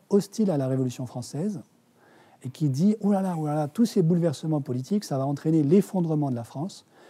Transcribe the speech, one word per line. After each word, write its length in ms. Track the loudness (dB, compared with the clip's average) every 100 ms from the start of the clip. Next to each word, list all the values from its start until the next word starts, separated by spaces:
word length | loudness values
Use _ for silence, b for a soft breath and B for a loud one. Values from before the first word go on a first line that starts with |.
| 0
hostile 400 | 0 2 0 0
à 80 | 0
la 120 | 0
Révolution 360 | 0 -2 -4
française 560 | -8 -8 -8 -6 -6 -6 -12 _ _ b b b b b
et 40 | -12
qui 200 | -2 -2
dit : « 260 | 2 2 2
Oh 100 | 2
là 100 | 0
là, 140 | 0 -2
oh 100 | -2
là 100 | -2
là, 100 | -2
tous 200 | 2 2
ces 160 | 4
bouleversements 580 | 4 4 2 -2 -2 -2
politiques, 420 | -2 -6 -2 -4
ça 160 | -2 -4
va 80 | -2
entraîner 380 | -2 2 2
l'effondrement 640 | 6 4 4 0 0 0 0
de 60 | -4
la 80 |
France. 420 | -8 -8 -10 -10 _ b b